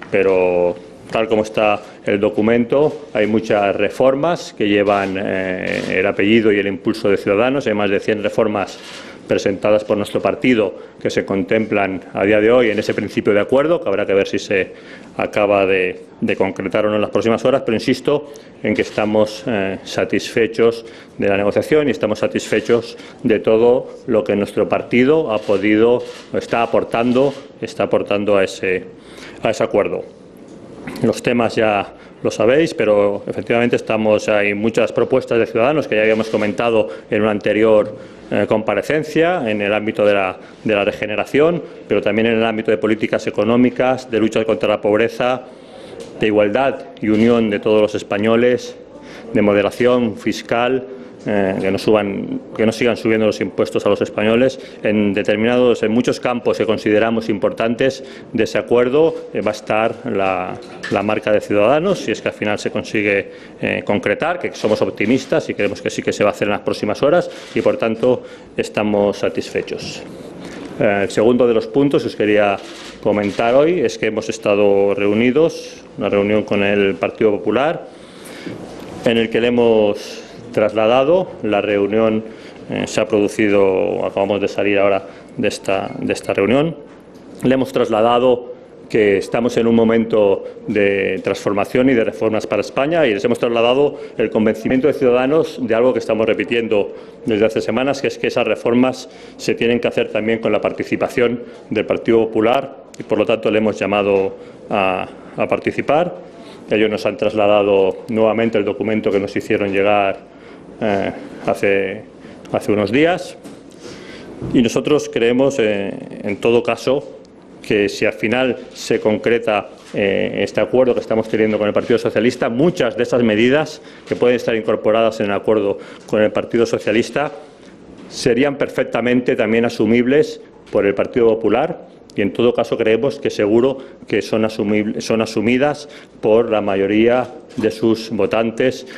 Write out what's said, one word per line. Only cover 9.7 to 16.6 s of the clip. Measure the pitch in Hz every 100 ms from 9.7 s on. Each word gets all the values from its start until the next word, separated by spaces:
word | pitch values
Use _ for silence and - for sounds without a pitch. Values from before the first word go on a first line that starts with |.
| 107
por | - 107
nuestro | 101 107
partido | 98 92 127 117 98 - - -
que | 110
se | -
contemplan | 87 98 90 110 107 104 98 92 -
a | 110
día | 101 107
de | 110
hoy | 123 117
en | 104
ese | 110
principio | 110 104 - 110
de | 101
acuerdo, | 101 135 151 170
que | 123
habrá | 98 101
que |
ver | 98 98
si | 101
se | - 98 90 - - - - -
acaba | 95 - 101 101 95
de, | 95 92 90 - -
de | 113 98
concretar | 95 90